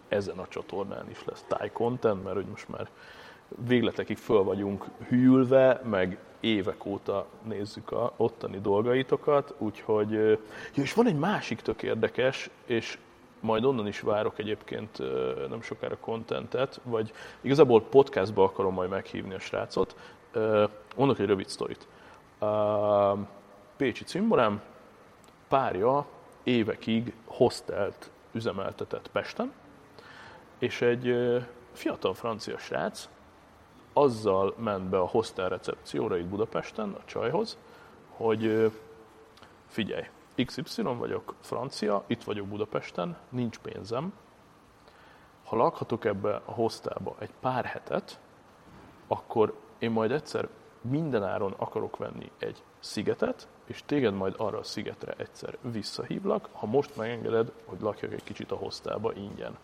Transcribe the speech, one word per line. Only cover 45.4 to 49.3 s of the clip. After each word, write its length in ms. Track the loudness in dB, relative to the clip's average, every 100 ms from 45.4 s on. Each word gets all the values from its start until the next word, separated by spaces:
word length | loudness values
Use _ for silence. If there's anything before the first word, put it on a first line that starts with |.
| -4
Ha 100 | 2
lakhatok 500 | 2 2 -4 -2 -2
ebbe 360 | -2 -2 -4 -6
a 60 |
hostelba 640 | -2 -2 -2 -8 -8 -8 -10
egy 100 | -12 -6
pár 240 | -4 -2 -4
hetet, 540 | -8 -6 -6 -6 -16 -20 -20 -20 -20 -20 -20 -20 -12 -6
akkor 460 | -6 -2